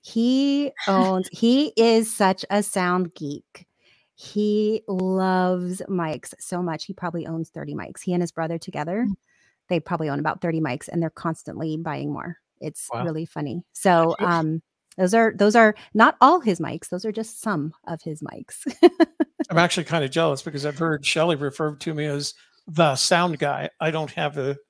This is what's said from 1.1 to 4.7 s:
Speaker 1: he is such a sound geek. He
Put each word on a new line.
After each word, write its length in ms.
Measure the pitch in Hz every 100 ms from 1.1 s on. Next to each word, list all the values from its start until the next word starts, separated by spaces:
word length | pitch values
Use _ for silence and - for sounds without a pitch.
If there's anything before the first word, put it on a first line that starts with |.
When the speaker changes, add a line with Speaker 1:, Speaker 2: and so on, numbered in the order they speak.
| 185 185
Speaker 1:
he 420 | - 226 254 294 -
is 380 | 226 226 220
such 320 | - 196 190 -
a 100 | 202
sound 540 | 202 196 180 180 175 -
geek. 500 | 147 143 _ - _ _ _ _ _
He 720 | _ - 208 208 208 214